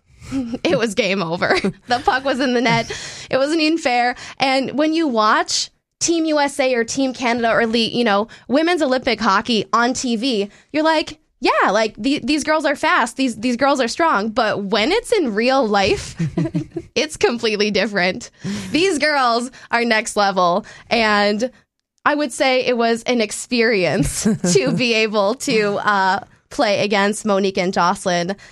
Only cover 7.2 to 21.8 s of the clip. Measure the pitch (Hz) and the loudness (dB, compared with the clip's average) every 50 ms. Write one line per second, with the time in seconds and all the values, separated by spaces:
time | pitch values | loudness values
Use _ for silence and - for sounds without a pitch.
7.2 | 262 233 240 247 233 226 208 - 233 220 220 240 226 - - 240 233 220 196 202 | -2 -2 0 0 0 0 2 2 2 2 2 0 0 0 0 0 2 2 2 2
8.2 | 214 - - - - - 233 294 320 339 359 302 311 262 254 254 247 262 226 214 | 0 -4 -8 -16 -6 -2 0 2 2 2 2 2 2 0 0 0 0 -2 -2 0
9.2 | 220 220 190 208 - - 240 208 - - - 226 240 247 254 - - 247 233 208 | 2 2 2 2 2 0 0 0 0 0 0 0 2 0 0 -2 -2 -2 -2 -2
10.2 | 226 277 233 196 196 202 - - _ _ - 302 311 320 320 311 330 - - - | -2 -2 -2 -2 -4 -6 -10 -18 _ _ -2 0 2 2 2 2 -2 -4 -10 -18
11.2 | _ _ _ _ 247 359 554 622 427 214 190 220 226 214 - - 208 277 294 - | _ _ _ _ -2 0 2 2 2 2 2 2 0 -2 -4 -4 -2 -2 -2 -2
12.2 | - 233 294 302 247 302 311 320 277 285 294 - - 311 359 330 233 233 - - | -2 -2 -2 -2 0 0 0 0 0 0 -2 0 0 0 2 2 0 -2 -2 -2
13.2 | 269 254 226 220 202 254 240 233 - 269 294 254 - 330 - - 330 320 285 196 | -2 -2 -2 -4 -4 -4 0 2 2 2 2 2 0 -2 0 0 0 2 2 0
14.2 | 202 226 208 247 226 208 - 185 208 190 214 202 214 277 381 466 - - 480 415 | 0 -2 0 0 0 0 0 -2 -2 -2 0 0 2 2 0 -2 0 0 0 0
15.2 | 311 240 233 - 233 254 262 269 254 208 208 202 190 208 403 392 - - - - | 0 0 -2 0 2 2 2 2 2 2 2 2 2 2 0 -2 -4 -10 -6 -4
16.2 | 165 139 - 170 156 - - 151 - - - 339 - - _ 220 311 311 - - | -4 -2 -2 -2 -2 -2 -2 -6 -6 -6 -10 -12 -12 -6 _ -4 -4 -4 -2 0
17.2 | - 403 233 233 226 226 208 196 202 208 196 196 196 226 202 190 175 185 196 233 | 0 0 0 0 -2 -2 0 0 0 0 2 0 0 0 0 0 0 0 0 -4
18.2 | - - - _ - 185 202 208 190 190 208 302 359 392 349 269 277 302 294 277 | -10 -14 -18 _ -10 -10 -8 -8 -8 -4 0 0 2 2 2 0 0 0 2 2
19.2 | 262 240 226 233 240 262 - - - - - 233 233 233 220 214 214 - - 214 | 2 2 0 0 -2 -6 -10 -16 -8 -4 -2 0 0 2 0 0 0 -2 0 0
20.2 | 202 202 190 185 180 170 175 - - - - - - - - 233 220 214 208 202 | 0 2 2 2 2 2 2 0 -2 -6 -16 -20 -6 -4 -2 0 2 2 2 2
21.2 | 208 208 214 202 240 247 - - _ _ _ _ | 2 2 0 0 -4 -6 -6 -14 _ _ _ _